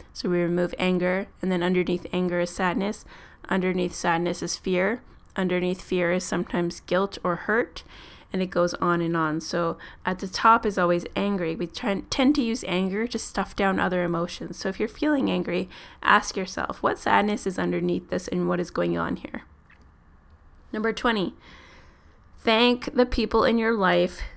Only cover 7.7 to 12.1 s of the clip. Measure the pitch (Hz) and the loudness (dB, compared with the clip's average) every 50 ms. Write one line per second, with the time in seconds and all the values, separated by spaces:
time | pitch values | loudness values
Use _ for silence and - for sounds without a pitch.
7.7 | - - - - - - - - - - - - - 185 185 185 - 175 175 175 | -6 -14 -18 -18 -20 -20 -20 -20 -20 -20 -12 -6 -4 -2 -2 0 2 2 2 0
8.7 | - - 175 175 170 170 170 165 170 165 160 156 151 165 165 - - 175 170 165 | 0 0 2 2 2 2 2 0 0 0 0 0 -2 -4 -4 -4 -2 -2 -2 -2
9.7 | 165 - - - - - - 190 185 185 196 185 - - - 226 226 233 233 214 | -4 -6 -12 -18 -18 -8 -4 -4 -4 -4 -4 -6 -2 4 6 6 6 6 4 0
10.7 | 196 196 180 175 175 175 180 - - - 196 202 202 185 175 160 165 - 180 - | 2 2 4 4 4 2 0 -2 -2 -2 0 0 0 0 -2 -2 -2 -4 -6 -6
11.7 | - - - 220 196 190 - - | -6 -4 -2 -2 -2 -2 -4 -2